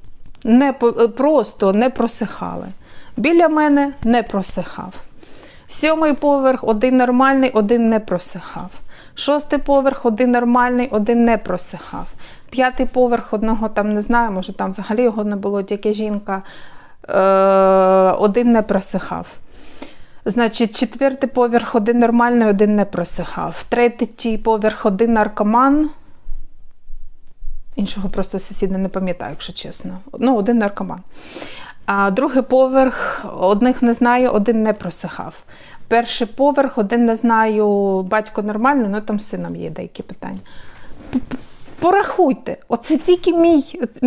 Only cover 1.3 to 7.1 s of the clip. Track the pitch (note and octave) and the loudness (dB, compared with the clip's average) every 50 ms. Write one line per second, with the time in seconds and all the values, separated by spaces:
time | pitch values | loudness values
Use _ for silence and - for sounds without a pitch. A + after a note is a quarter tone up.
1.3 | D#4 C#4 G#3 G#3 - - G3+ F#3+ F#3+ G#3 A#3+ B3+ B3 - A#3 A3+ - - A3 - | 4 4 2 0 -2 0 2 2 4 4 2 2 0 0 -2 -2 -2 -6 -8 -8
2.3 | - - F3+ F3 E3+ - - F#3+ F#3 - - - - - - - - - G#3 D4+ | -8 -8 -10 -8 -8 -10 -12 -12 -14 -16 -16 -18 -16 -16 -16 -12 -6 -2 2 4
3.3 | E4+ E4+ F4 D#4 D#4 D4+ D4+ D4+ C#4+ C#4+ C#4+ C#4+ C4+ - - A3+ A#3+ A#3+ A3+ - | 6 6 6 6 4 4 4 4 4 4 2 0 -2 -2 0 2 2 2 2 0
4.3 | - G3 F#3+ - - F#3+ E3+ - - - - F#3 - - - - - - - - | -4 -4 -4 -4 -6 -8 -8 -8 -10 -14 -14 -14 -14 -14 -16 -16 -18 -20 -20 -20
5.3 | - - - - - - - - - - - D#4 D#4+ D#4+ D#4+ D4+ C#4 - - D4 | -20 -20 -20 -20 -20 -20 -20 -14 -8 -2 0 2 2 2 2 2 2 2 2 2
6.3 | C#4+ C#4 C4+ C4 B3+ - - A3 A3+ G#3 A#3+ B3+ B3+ B3+ B3 A#3+ | 2 4 4 2 2 2 0 0 0 2 2 4 4 4 4 4